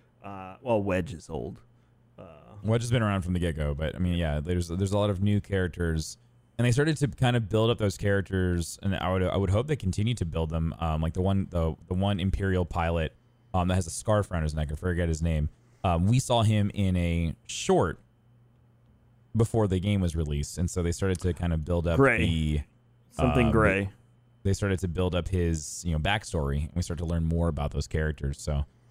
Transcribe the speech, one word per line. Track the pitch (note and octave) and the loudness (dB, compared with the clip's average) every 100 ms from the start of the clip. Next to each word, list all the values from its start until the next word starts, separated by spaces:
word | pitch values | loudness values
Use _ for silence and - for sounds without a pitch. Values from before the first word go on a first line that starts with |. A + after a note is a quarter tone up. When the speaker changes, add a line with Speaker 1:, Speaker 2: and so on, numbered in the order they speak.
| _ _ | _ _
Speaker 1:
uh, | G2 G2 F#2 F#2+ | -18 -14 -16 -10
well, | B2+ A2 | 0 0
Wedge | G2+ F#2 E2 | 2 0 -2
is | D#2 - | -8 -10
old. | D2+ A#1+ - - _ _ _ _ - | -8 -8 -12 -20 _ _ _ _ -20
Uh, | F2+ D2+ A#1 G#2 | -20 -20 -20 -8
Speaker 2:
Wedge | G2+ A2+ | 0 0
has | A#2 | 2
been | A#2+ | 0
around | G#2+ G2 | 2 0
from | F2 | 0
the | F2+ | 0
get-go, | F2 D#2 D2 | 0 0 -2
but, | C#2+ D#2 | -2 -4
I | - | -2
mean, | F2+ | -2
yeah, | E2+ D#2+ D2 | 0 0 -2
there's, | D2+ F2+ E2+ | -2 -2 -2
there's | F2 G2 | -2 0
a | G2+ | 2
lot | G#2 | 0
of | F#2+ | 0
new | G2+ G#2 | 0 0
characters, | - G2 F2+ F2 E2+ D#2+ - - _ _ _ - | 0 -2 -2 -2 -2 -2 -4 -10 _ _ _ 0
and | A#2+ | 2
they | |
started | A#2+ D3+ D3+ | 4 2 0
to | C#3 | -2
kind | - B2+ B2 | 0 2 2
of | G2+ | 2
build | A2 A2+ | 2 2
up | A#2 | 2
those | G2+ - | 0 0
characters, | G#2 G2 F2+ F#2+ F#2 F2 E2 - | 0 0 0 0 2 0 -2 -4
and | G2 F#2+ | -4 -2
I | F2 | 0
would, | F#2+ | 0
I | F2+ F#2 | 2 2
would | F#2+ | 2
hope | G2+ C#3+ | 2 0
they | D3 | -2
continue | F#2 F2+ G#2+ | -2 0 -2
to | A#2+ | -2
build | F2 D#2 D#2+ | -4 -2 -2
them. | E2 D#2+ - | 0 -2 -2
Um, | D#2+ D#2 | -2 0
like, | D#2+ | -2
the | D#2+ | 0
one, | F#2 G2 - | 0 0 0
the, | F2 E2 - - | -2 -2 -2 -6
the | |
one | F2+ G2 G2 | -2 0 0
Imperial | F#2+ - G2 F2+ | 0 0 0 0
pilot, | F2+ F2 E2 E2+ D#2 - _ _ _ | 0 -2 0 0 -2 -6 _ _ _
um, | F#2 F2 | -2 2
that | |
has | F#2 E2 | 0 -2
a | |
scarf | - - G#2+ G2+ | -6 0 0 2
around | E2+ | -2
his | D#2 | -2
neck, | D2+ D2 | -2 -4
I | |
forget | D2+ F2+ E2+ E2+ | -2 -2 0 0
his | D#2 | 0
name. | E2+ D#2 D2+ - _ _ | 0 0 0 -4 _ _
Um, | F#2 E2+ F#2+ | 0 2 4
we | B2+ | 2
saw | - A#2+ | 2 2
him | G#2+ G#2+ G2+ | 4 2 2
in | - F#2+ F#2 | 0 0 2
a | E2+ E2+ E2 - - | 2 0 -2 -4 -10
short | - - F#3 F#2 - - _ _ _ _ _ _ _ _ _ _ _ _ G#2+ | -6 2 2 2 -2 -12 _ _ _ _ _ _ _ _ _ _ _ _ 0
before | A2+ A2+ G#2 | 2 2 2
the | F#2 | 2
game | F#2+ G2+ | 2 2
was | F2 | 2
released, | D#2 D2+ D2 C#2+ - | 0 -2 -2 -4 -2
and | F2 | -2
so | F#2 | 0
they | E2+ | -2
started | E2+ G2 F2+ | 0 -2 0
to | F2+ | -2
kind | E2 E2+ | -2 0
of | E2 | -2
build | D2+ F2 E2 | 0 0 2
up | F2+ | 4
Speaker 1:
Gray. | C3+ A2+ | 4 4
Speaker 2:
the, | E2+ E2 D#2 D2 - _ _ _ _ | 2 0 0 0 -4 _ _ _ _
Speaker 1:
Something | - - B2+ A2+ | -2 2 4 4
Speaker 2:
um, | |
Speaker 1:
Gray. | A2 G#2+ F#2+ G2 - _ _ _ _ | 4 4 2 -2 -8 _ _ _ _
Speaker 2:
they | G2 | -2
started | G2 G2+ F#2 | 0 0 0
to | F2+ | -2
build | E2+ F2+ F2 | -2 0 0
up | E2+ | 0
his, | F2+ E2+ D#2+ - - | 0 2 0 -4 -8
you | E2+ | -2
know, | D#2 | 0
backstory, | D#2 G#2+ - E2+ C#2 C#2+ D#2 | 0 0 -2 -4 -2 -2 -2
and | F2 | -4
we | |
started | - E2+ | -4 -4
to | E2 | -2
learn | E2+ | -2
more | E2 E2+ E2+ | 0 0 0
about | D2 D2 | 0 -4
those | D2 - | -4 -4
characters. | D#2+ D#2 D2 C#2 C#2+ | -2 -2 -2 -6 -6
So, | - D2 C#2+ _ _ | -4 -4 -4 _ _